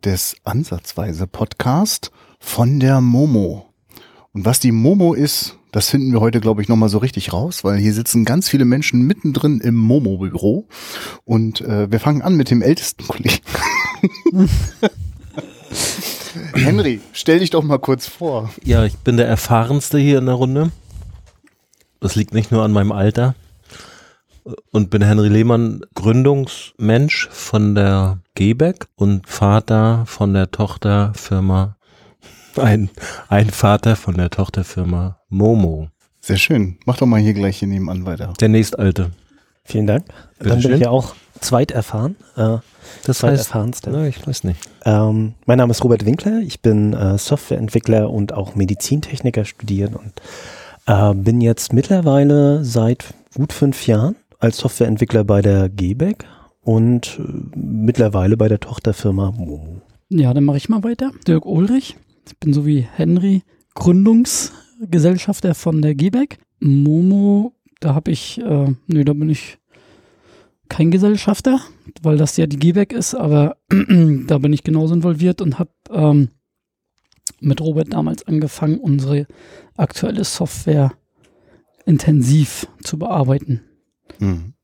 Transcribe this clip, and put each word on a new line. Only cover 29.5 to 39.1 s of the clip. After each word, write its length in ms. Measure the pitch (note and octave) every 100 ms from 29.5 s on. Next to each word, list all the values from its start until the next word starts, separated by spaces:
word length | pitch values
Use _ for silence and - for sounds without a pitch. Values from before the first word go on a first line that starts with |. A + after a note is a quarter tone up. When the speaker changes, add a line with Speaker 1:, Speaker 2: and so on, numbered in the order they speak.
| G#2+ - A2 A2 A#2 A2+
Speaker 2:
von 280 | - G2+
der 180 | G2 F#2
Tochterfirma, 1300 | - G#2 - G#2+ G2+ G2+ G2+ - G2 F#2+ F#2 F#2+ G#2 _ _ _ _ - - _ -
ein, 320 | B2 G#2+ G2 - - - -
ein 200 | G2+ G#2+
Vater 460 | - G#2+ G#2 - G#2+
von 200 | - F2+
der 140 | F2
Tochterfirma 880 | - F#2+ - F#2 - F2 F2 F2+ F2+ _
Momo. 580 | F#2+ G#2+ A#2 F2+ D#2 D#2 _ _ _
Speaker 1:
Sehr 160 | - F#2+
schön. 420 | - D3 F#2+ F2+ -
Mach 120 | B2
doch 80 | B2+
mal 160 | A2
hier 120 | G#2+
gleich 260 | G2+ G2 F#2+
hier 100 | G2
nebenan 360 | G2 F2 F#2 F#2
weiter. 280 | E2 - F2
Speaker 2:
Der 80 | A2
Nächstalte. 600 | A2 G#2+ - F#2+ F2+ F2+